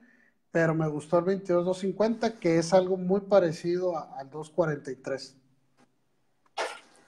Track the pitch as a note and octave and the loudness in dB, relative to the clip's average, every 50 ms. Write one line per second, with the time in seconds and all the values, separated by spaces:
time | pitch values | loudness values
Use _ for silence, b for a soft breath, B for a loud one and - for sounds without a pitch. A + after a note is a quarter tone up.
0 | b b b b b b b b b _ - E3+ E3 D#3+ D#3 D#3+ D#3+ D#3 D3 D3+ | b b b b b b b b b _ 0 2 2 2 2 2 0 -2 -2 -4
1 | D3 - - F3 E3+ F3+ G3 F#3+ F#3+ - F3 F3 F3 F3+ F#3 F3+ F#3+ G3 F#3 - | -4 0 2 2 2 2 0 -2 -2 0 0 0 2 0 -2 -2 -2 -4 -2 0
2 | G#3 A3+ A#3 A3 - A3+ A3+ - - F3 E3 E3 E3 E3 F#3 F#3+ F#3 F#3 F#3+ F#3 | 0 0 0 0 -4 -4 -4 -2 0 2 2 2 4 4 4 4 4 4 0 -2
3 | F3+ F3+ F#3+ G3+ G3 - - D4 F3+ E3 D#3 - - F3 F3 F3+ F#3 F3+ F3 D#3 | -2 0 0 -2 0 4 4 4 4 4 0 -4 -4 -4 -4 -2 -2 -4 -4 -4
4 | C#3+ - - C3+ C#3 C3+ C3 D3+ D#3 - - - F3 D#3+ D3 C#3 B2+ C#3 C3 B2+ | -8 -10 -12 -14 -14 -14 -14 -14 -14 -6 -2 0 0 0 0 -4 -6 -10 -12 -10
5 | - - C#3 B2+ - - - _ _ _ _ _ _ _ _ _ _ _ _ _ | -8 -8 -8 -8 -8 -12 -20 _ _ _ _ _ _ _ _ _ _ _ _ _
6 | _ _ _ _ _ _ _ _ _ _ _ - - - - - - _ _ _ | _ _ _ _ _ _ _ _ _ _ _ -8 -8 -8 -8 -12 -20 _ _ _
7 | _ | _